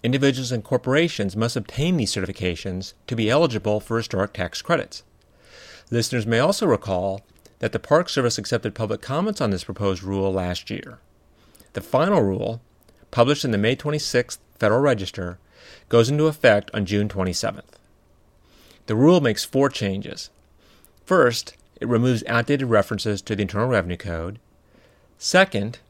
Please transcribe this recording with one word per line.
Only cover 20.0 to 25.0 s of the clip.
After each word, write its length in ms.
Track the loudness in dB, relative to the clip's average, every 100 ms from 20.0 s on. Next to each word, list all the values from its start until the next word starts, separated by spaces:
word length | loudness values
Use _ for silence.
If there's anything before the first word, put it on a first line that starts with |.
| -8 -12 -16 _ _ _ _ _ _ _ 0
First, 500 | 4 4 2 -8 -16 _ -10
it 80 | 0
removes 360 | 2 2 2 2
outdated 400 | 2 2 0 4
references 540 | 2 2 0 -2 -4
to 120 | -4 -4
the 80 |
Internal 260 | -2 0 0
Revenue 280 | 0 0 -4
Code. 420 | -6 -6 -8 -10 _ _ _ _ _ _